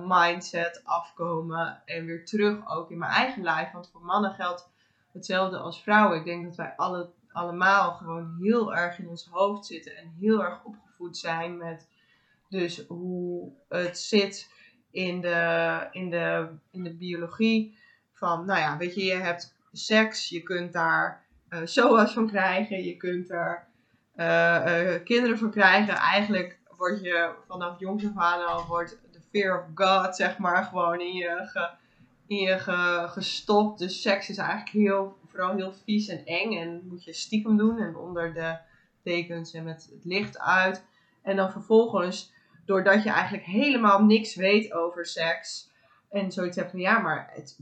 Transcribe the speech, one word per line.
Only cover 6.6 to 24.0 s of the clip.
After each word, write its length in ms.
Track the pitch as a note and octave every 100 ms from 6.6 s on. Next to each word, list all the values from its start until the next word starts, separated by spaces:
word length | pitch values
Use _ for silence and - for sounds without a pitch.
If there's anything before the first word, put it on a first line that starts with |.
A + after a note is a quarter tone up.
| D#3 -
alle, 340 | F3+ F3+ F3 _ _
allemaal 600 | E3+ F3 F3 F#3+ G3 F3+
gewoon 460 | - E3 E3+ E3 E3+
heel 340 | G3 A#3+ G#3 E3
erg 240 | F3 -
in 100 | E3+
ons 180 | E3+ -
hoofd 340 | E3+ G3+ G#3 -
zitten 320 | E3 - E3+
en 180 | E3+ E3
heel 240 | G#3 A3
erg 200 | F3 -
opgevoed 540 | - - _ - F3 E3
zijn 400 | E3+ E3 E3+ F3
met 300 | E3 E3 _ _ _ _ _ _ _
dus 360 | F#3+ E3+ F3 -
hoe 640 | E3+ F3+ F3+ F3+ F3 - - _
het 280 | F3+ F3 F3
zit 520 | - G#3 G3 - - _ - _ _
in 300 | F3+ F3+ F3+
de, 640 | F3 E3+ E3+ E3 E3 E3 -
in 180 | F#3 F3+
de, 400 | E3+ E3 E3+ D#3+ D#3 _
in 120 | F#3
de 100 | F3
biologie. 840 | E3 F3+ E3+ E3+ - A3 A3+ G#3+ - _ _ _
Van, 320 | _ F3+ E3 F#3+
nou 140 | F#3
ja, 180 | D3 D3+
weet 180 | F3 F3+
je, 80 |
je 120 | F#3+ F#3
hebt 400 | F3+ F3 - _ _
seks, 580 | - - G#3+ A3 - -
je 140 | E3+
kunt 300 | E3 F3 F3
daar, 540 | F3 E3 D#3+ E3 - _ _ _
eh, 100 | E3+
soa's 500 | E3+ - A#3+ A3+ G#3+
van 140 | A#3 A3
krijgen, 560 | G3+ F#3+ F#3 G#3+ F#3+
je 140 | F3+ F3
kunt 320 | F3+ F3+ F3+
er, 380 | F3 E3 E3+ - _ _ _